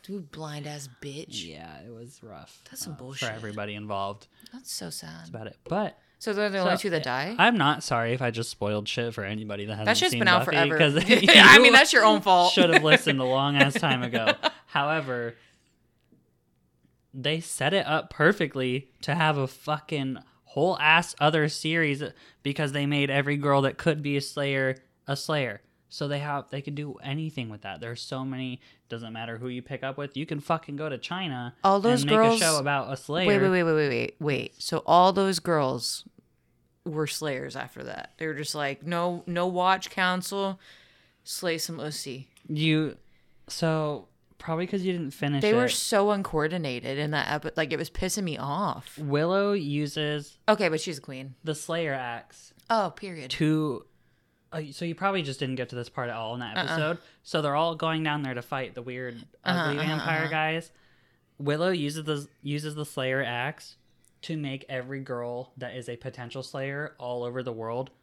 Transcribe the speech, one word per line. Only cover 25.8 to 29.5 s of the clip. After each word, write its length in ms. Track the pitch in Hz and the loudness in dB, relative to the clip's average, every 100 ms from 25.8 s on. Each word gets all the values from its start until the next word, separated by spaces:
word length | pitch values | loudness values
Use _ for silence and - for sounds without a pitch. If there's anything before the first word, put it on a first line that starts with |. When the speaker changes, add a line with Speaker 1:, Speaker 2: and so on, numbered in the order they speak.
| _ | _
Speaker 2:
So 180 | - 143 | -8 -6
they 120 | 143 | -4
have, 300 | 147 143 - | -4 -6 -6
they 100 | 139 | -10
could 140 | 139 143 | -8 -8
do 200 | 147 - | -10 -10
anything 460 | 139 143 160 143 113 | -8 -6 -6 -6 -10
with 140 | 107 | -10
that. 180 | 101 85 | -12 -10
There's 180 | 117 120 | -10 -10
so 220 | - 135 | -8 -8
many, 380 | 131 131 131 123 _ _ _ | -6 -6 -8 -10 _ _ _
doesn't 240 | 117 117 | -12 -10
matter 260 | 113 113 113 | -10 -10 -8
who 120 | |
you 120 | 127 | -8